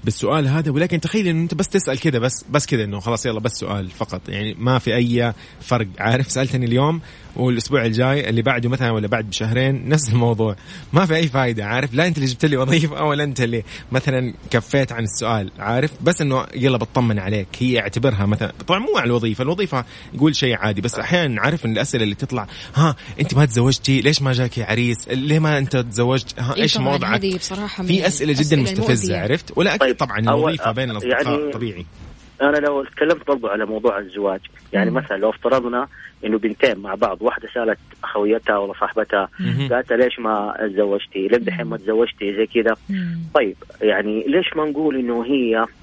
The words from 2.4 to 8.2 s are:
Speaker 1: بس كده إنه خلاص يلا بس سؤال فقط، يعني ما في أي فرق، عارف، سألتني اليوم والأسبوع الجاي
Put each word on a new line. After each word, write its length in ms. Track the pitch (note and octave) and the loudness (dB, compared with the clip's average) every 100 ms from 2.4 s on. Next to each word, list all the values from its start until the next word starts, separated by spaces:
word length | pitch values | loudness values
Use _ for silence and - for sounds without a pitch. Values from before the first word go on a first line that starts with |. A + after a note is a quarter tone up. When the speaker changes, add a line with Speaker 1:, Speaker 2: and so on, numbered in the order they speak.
| - | 0
Speaker 1:
بس 160 | D3 - | 0 2
كده 180 | B2 | 0
إنه 160 | G#2 G2+ | 0 -4
خلاص 260 | A2+ A2+ B2+ | -2 -2 -2
يلا 140 | A2 | -2
بس 120 | A2+ | -2
سؤال 380 | - F#2 G2+ F#2 | -4 -4 -4 -6
فقط، 380 | - - F#2 - | -6 -6 -6 -8
يعني 280 | F#2+ G#2+ - | -6 -6 -2
ما 200 | B2 B2+ | 2 2
في 180 | B2 A#2 | 2 0
أي 360 | A#2+ A#2+ A#2 G#2+ - - | 2 2 0 -4 -14 -18
فرق، 260 | - B2 G2+ - | -2 -2 -2 -2
عارف، 320 | G#2+ B2+ C#3 | 2 2 0
سألتني 360 | B2+ C3 B2+ A#2+ | -2 0 0 2
اليوم 340 | B2 D3 E3 - - - - | 2 2 0 -6 -20 -14 -2
والأسبوع 480 | B2+ A#2 - C#3 | 0 0 0 2
الجاي 440 | A#2 A2 B2+ C#3+ | 2 2 2 2